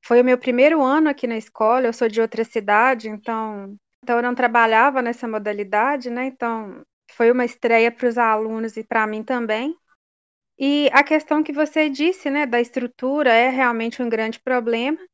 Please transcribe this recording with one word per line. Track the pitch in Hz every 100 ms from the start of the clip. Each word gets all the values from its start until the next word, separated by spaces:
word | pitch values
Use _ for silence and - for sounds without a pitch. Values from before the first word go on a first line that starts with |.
Foi | - 240
o | 247
meu | 254
primeiro | 254 240 285 320
ano | 262 294 311
aqui | 285 240
na | 226
escola, | - - 220 247 247
eu |
sou | 233 233
de | 214
outra | 226 220
cidade, | 226 233 202 208 254 247 220
então, | 214 214 226 220 208 196 208 _ _
então | - 240
eu |
não | 247
trabalhava | 247 247 233 226 220 262 269
nessa | 240 233 233
modalidade, | 220 208 208 202 208 247 294 247
né? | 240 262
Então, | 262 233 226 208 - - _ _
foi | _ 233
uma | 247 240
estreia | - 233 226 233
pros | 233 247 233
alunos | 233 220 220 220 226 220
e |
pra | 220 226 214
mim | 214
também. | 220 254 233 214 269 330 _ _ _ _ _ _ _ _
E | 269 285 294
a | 262
questão | 285 311 302 302
que | 311
você | 285 302 311 302
disse, | 277 311 381 294
né, | 285 285
da | 240
estrutura | 240 - 240 _ 254 285 277
é | 226 247
realmente | 254 254 233 226 -
um | 240
grande | 220 220 233
problema | - 254 233 233 254 320 370